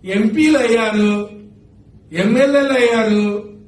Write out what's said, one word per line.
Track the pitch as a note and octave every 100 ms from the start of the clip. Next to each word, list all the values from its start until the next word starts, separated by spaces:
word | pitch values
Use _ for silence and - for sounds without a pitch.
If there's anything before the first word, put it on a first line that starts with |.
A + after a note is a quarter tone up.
| F3+ G3+
ఎంపీలు | A3 D#4 D#4 D4 A#3
అయ్యారు, | A3+ A3 G#3+ G#3 G#3 G#3 - - - - - - - - E3
ఎమ్మెల్యేలు | G3+ B3 C#4 C#4 C#4 C4
అయ్యారు | A#3+ A#3 G#3+ G#3 G#3 G#3 - -